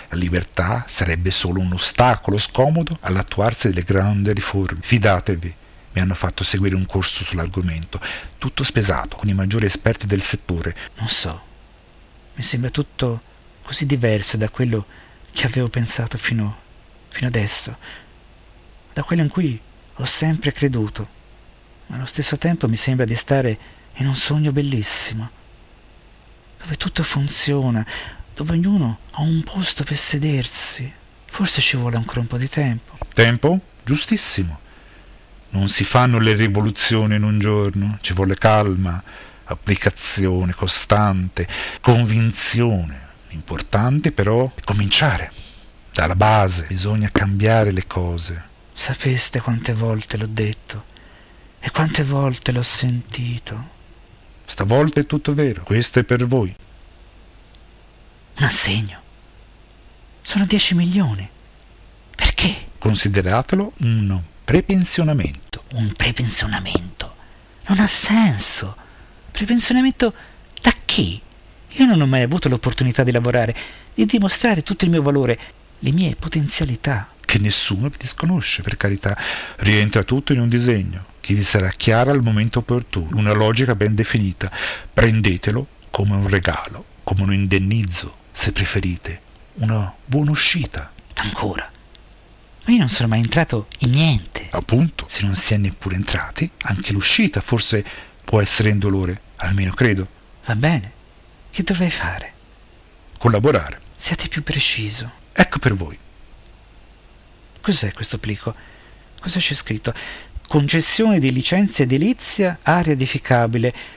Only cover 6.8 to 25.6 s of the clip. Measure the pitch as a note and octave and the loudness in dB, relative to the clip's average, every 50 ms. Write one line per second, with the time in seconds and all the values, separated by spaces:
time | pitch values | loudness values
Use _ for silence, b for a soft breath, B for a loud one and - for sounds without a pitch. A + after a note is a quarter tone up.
6.8 | F#2+ - - G2 F#2 - - - F2+ - - E2 E2 F2+ F#2 G2 F2+ F2 D#2+ D#2+ | -2 -2 -2 -2 -2 -2 -4 -4 -6 -6 -4 -4 -4 -4 -4 -4 -4 -2 -4 -4
7.8 | E2 - - - B B B B B B B - - C3 - - C#3 - - A#2 | -8 -10 -12 -10 B B B B B B B -8 -8 -8 -4 -2 -2 0 0 0
8.8 | G2 F#2+ - B1 - - - - - G#2 F#2+ G2 F#2+ F#2+ G#2 A2+ A2 G2 - - | 0 0 0 -2 -4 -6 -10 -6 -4 -2 0 0 0 0 0 0 0 0 0 0
9.8 | - A2+ A2+ - - G2 G2+ G2 - - - - - - F2 E2 E2+ E2+ E2 B | 0 0 -2 0 -2 -2 0 0 0 -2 -2 -4 -4 -4 -4 -4 -4 -6 -8 B
10.8 | B B B - A2 A2+ - - - F#2 F2 F2 - - - - - - - - | B B B -8 -4 -2 0 0 -2 -4 -6 -10 -14 -20 -20 -20 -20 -20 -20 -20
11.8 | - - - - - - - - - - - - A#2+ - - A#2+ B2+ B2 - D3+ | -20 -20 -20 -20 -20 -20 -20 -20 -20 -20 -10 -4 -2 -2 0 0 -2 -2 -2 -4
12.8 | C#3+ - - - - A#2+ A#2 A#2 - - - - - - - - - - C3+ - | -4 -4 -4 -4 -2 -2 -2 -4 -8 -14 -20 -20 -20 -20 -20 -20 -14 -10 -6 -4
13.8 | D#3 C3+ C#3+ B2+ A#2+ A2+ G#2+ G#2 G2+ - - G#2+ G#2+ G2+ - - B2+ A#2+ A2+ G#2+ | -2 0 0 2 2 2 2 2 0 0 0 0 -2 -2 -2 -2 -2 0 0 -2
14.8 | G2+ B B B B B B B B B - - - A2+ - C3 B2 A#2 - B2 | -4 B B B B B B B B B -6 -4 -4 -2 0 0 -2 -2 -2 -2
15.8 | A#2 A#2 - - A#2 A#2 - A2+ - - A#2 A2+ G#2 G#2 A2 - - - - - | -2 -2 -2 -4 -4 -6 -6 -6 -4 -2 -2 -2 -2 -4 -6 -8 -14 -20 -20 -20
16.8 | - - - - - - - - B2+ B2 A#2+ A2+ G2+ G#2 - - - A#2+ A#2+ B | -20 -20 -20 -20 -20 -16 -8 -4 -4 -2 0 -2 -2 0 -2 -4 -4 -6 -12 B
17.8 | B B B B B B B B - - - - - - - - - - - - | B B B B B B B B -20 -20 -20 -20 -20 -20 -20 -20 -20 -20 -20 -20
18.8 | - - - D3+ C#3+ - E3+ E3+ D3+ C#3+ - F#3 F3+ C#3 A#2+ - - - - - | -20 -12 -8 -8 -4 -2 0 0 0 0 0 0 -2 -2 -2 -4 -10 -18 -20 -20
19.8 | - - - - B2+ - - - D#3 D#3+ D#3+ - - C#3+ - - C#3+ C#3 B2+ A#2 | -20 -20 -10 -6 -2 0 0 2 2 0 0 0 -2 -4 -2 0 -2 0 0 0
20.8 | G#2+ G#2 - - G2+ - - - - - - - - - - - - - - - | -2 -2 -4 -8 -10 -12 -12 -20 -20 -20 -20 -20 -20 -20 -20 -20 -20 -20 -20 -20
21.8 | - - A#2+ B2+ C3+ - - - C#3 - - - - E3+ E3+ - - A2 A#2 - | -18 -14 -10 -10 -10 -8 -4 -2 -2 -2 -2 0 0 0 0 2 2 0 0 0
22.8 | - C3+ C3 B2+ B2 A2 A#2+ A#2+ - - C#3 C3+ C3 A#2+ A2 B B B B B | 0 0 0 0 0 0 0 -4 0 0 2 2 2 0 -2 B B B B B
23.8 | B B B - C3 C#3 C3 C3 - - D3 D3+ D3+ D3+ C3+ D3 C#3+ C#3 C3+ A2+ | B B B -4 -2 -2 0 -2 -2 0 0 0 2 2 2 0 0 0 0 -2
24.8 | G#2+ - - - - - A2+ A2 A2+ A#2+ - - - - - - | -2 -2 -2 -2 -2 -4 -4 -6 -8 -10 -12 -18 -20 -20 -20 -20